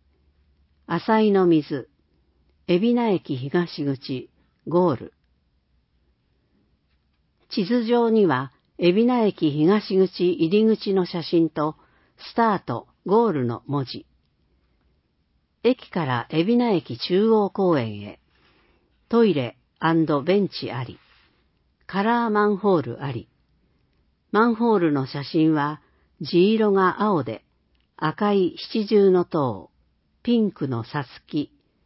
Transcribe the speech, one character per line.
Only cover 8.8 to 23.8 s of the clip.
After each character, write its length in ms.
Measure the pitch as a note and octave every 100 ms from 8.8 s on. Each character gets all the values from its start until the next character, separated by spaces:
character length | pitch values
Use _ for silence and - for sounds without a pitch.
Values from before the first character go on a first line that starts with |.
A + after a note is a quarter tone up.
| F3 F#3+ A#3+
老 80 |
名 120 | B3 G#3+
駅 240 | - D#3
東 440 | D3 D#3 G#3 - F#3+
口 360 | F#3+ - F3+
入 180 | E3+ D#3+
り 260 | G#3 A3 G#3+
口 180 | -
の 120 | F#3+ F3
写 160 | F3
真 260 | D3+ E3+ E3
と、 280 | - D3+ - _ _ _ _
ス 160 | -
タ 220 | - A3+ F#3
ー 80 |
ト、 240 | - A#2 - _ -
ゴ 220 | G#3+ A#3
ー 40 |
ル 120 | D3+
の 180 | B2 A#2 -
文 180 | C#3+
字。 200 | B2+ - - _ _ _ _ _ _ _ _ _ _ _ _ _ _ _
駅 280 | A#3 B3+ -
か 160 | F#3 C#3+
ら 220 | B2 -
海 240 | D#3 F3+ A#3+
老 0 |
名 180 | A#3+
駅 240 | F3+ - A#2+
中 320 | - F3+ A3
央 200 | A3 G3+
公 280 | - F#3 D3+
園 220 | A2+ G#2
へ。 180 | G2+ - _ _ _ _ _ _ _ _ -
ト 100 | A#3
イ 80 | A3+
レ 240 | D3 A#2+ - _ -
ア 140 | D#3+
ン 140 | E3 D#3
ド 160 | D3
ベ 180 | D3+ G3+
ン 80 | F#3+
チ 240 | - A#2
あ 100 | A#2
り。 160 | B2 F2+ _ _ _ _ _ _ _ _ _
カ 160 | F#3
ラ 240 | G#3+ A#3+ A#3
ー 40 |
マ 160 | G#3 G#3
ン 100 | G3
ホ 220 | G#3 F3
ー 40 |
ル 220 | B2+ -
あ 80 | C#3
り。 160 | A#2+ - _ _ _ _ _